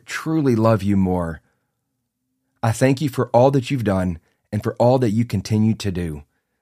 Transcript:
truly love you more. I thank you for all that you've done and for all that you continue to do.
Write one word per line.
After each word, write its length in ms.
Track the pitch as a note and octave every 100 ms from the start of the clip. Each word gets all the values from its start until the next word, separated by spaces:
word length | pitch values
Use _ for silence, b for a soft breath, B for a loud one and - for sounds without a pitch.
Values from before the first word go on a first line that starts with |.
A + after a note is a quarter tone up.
| -
truly 500 | - D#3+ D#3+ C#3 A2
love 260 | A2+ G#2+
you 140 | G2+ G2
more. 460 | F#2 F2+ E2 D#2+ _ _ _ _ _ _ _ _ _ _ _ _
I 80 | A2+
thank 300 | A2+ C3+ C3+
you 80 | D3
for 180 | C3 -
all 220 | A#2+ C3+
that 180 | C#3 A#2+
you've 140 | C#3
done 360 | G#2 F#2+ F#2 E2 _ _ _
and 120 | G#2+
for 120 | A2 -
all 240 | A#2+ C3
that 120 | A#2
you 140 | G#2+ A#2
continue 480 | G2 - A2 A2 G#2+
to 160 | G#2
do. 320 | F2+ E2+ C#2+ - _ _ _